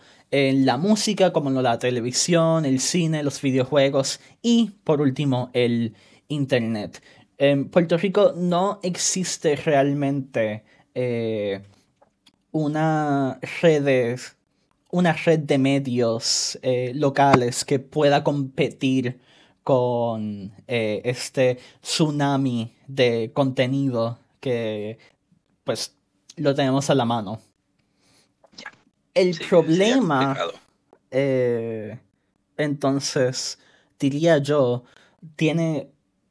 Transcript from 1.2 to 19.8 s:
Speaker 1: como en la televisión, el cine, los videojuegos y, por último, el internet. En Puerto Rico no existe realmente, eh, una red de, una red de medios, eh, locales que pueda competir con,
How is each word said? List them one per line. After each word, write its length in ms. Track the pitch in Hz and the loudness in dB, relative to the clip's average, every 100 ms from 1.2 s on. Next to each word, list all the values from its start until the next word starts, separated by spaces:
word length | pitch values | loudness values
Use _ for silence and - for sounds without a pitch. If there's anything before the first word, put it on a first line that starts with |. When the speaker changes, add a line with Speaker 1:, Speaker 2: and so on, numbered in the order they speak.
| 180 | 2
Speaker 1:
como 180 | 165 143 | 2 0
en 120 | 131 | 0
la 160 | 127 113 | 0 0
televisión, 840 | 123 123 120 127 - 165 165 160 | -2 -2 -2 -2 2 2 4 2
el 160 | 143 131 | 0 0
cine, 420 | - 180 160 156 | 0 0 0 -2
los 200 | 143 - | -4 -4
videojuegos 800 | 139 131 123 147 139 139 135 - - _ | -2 -2 0 2 2 2 -2 -6 -14 _
y, 280 | 233 233 226 - | 0 2 0 -4
por 160 | - 147 | -2 0
último, 500 | 143 135 143 123 123 | 0 0 0 -2 -2
el 420 | 123 120 117 113 - _ _ - | 0 0 0 -4 -8 _ _ -8
internet. 760 | 147 135 127 113 113 104 - _ - _ - | -4 0 0 -2 -4 -8 -14 _ -20 _ 0
En 300 | 143 139 131 | 2 2 2
Puerto 280 | 185 165 170 | 0 2 0
Rico 340 | 190 202 190 170 | 0 4 2 2
no 420 | 180 175 196 196 | -2 0 0 -2
existe 760 | 185 170 - 190 175 - 160 143 | -6 -4 -4 -4 -4 -2 -2 0
realmente, 1080 | 165 139 143 143 139 143 135 123 110 107 _ _ _ | 2 2 2 0 -2 -2 -4 -4 -4 -4 _ _ _
eh, 680 | 123 123 117 113 110 104 98 101 _ _ _ _ _ _ _ _ | -6 -4 -2 -4 -4 -4 -6 -10 _ _ _ _ _ _ _ _
una 840 | 156 147 151 160 156 147 139 131 - - - | -4 -2 0 0 0 0 0 -2 -4 -10 2
red 220 | 170 151 | 4 4
de, 360 | 139 131 117 127 - _ _ _ _ _ - | 4 2 2 -4 -10 _ _ _ _ _ -6
una 220 | 180 175 | 0 2
red 280 | 151 170 160 | 2 2 2
de 180 | 147 143 | 2 2
medios, 1000 | 135 139 135 120 117 113 - - - - | 2 0 0 0 0 0 -2 -2 -4 -4
eh, 300 | 131 123 123 | -2 -2 -2
locales 680 | 135 143 135 139 131 120 - | -2 0 4 4 4 2 -2
que 140 | - 135 | -2 -2
pueda 460 | - 151 143 143 | -2 0 4 4
competir 960 | 151 143 131 - 131 - 135 131 123 - _ _ _ _ | 0 -2 -4 -2 -4 -2 -2 0 -2 -6 _ _ _ _
con, 880 | - 131 | 0 2